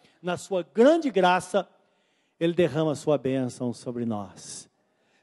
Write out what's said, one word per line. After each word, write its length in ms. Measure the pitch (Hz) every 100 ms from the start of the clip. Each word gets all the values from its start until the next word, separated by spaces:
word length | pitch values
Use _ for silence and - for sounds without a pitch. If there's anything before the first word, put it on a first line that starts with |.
| _ _
na 180 | 175 175
sua 260 | - 185
grande 480 | 165 214 262 339 294
graça, 580 | 190 180 180 - 196 180 _ _ _ _ _ _ -
Ele 140 | 165
derrama 400 | 170 165 147 156
a 20 | 139
sua 240 | 151 139
bênção 520 | 131 131 123 - 123
sobre 320 | 117 131 120
nós. 640 | 117 104 95 - - - - _ _ _ _ _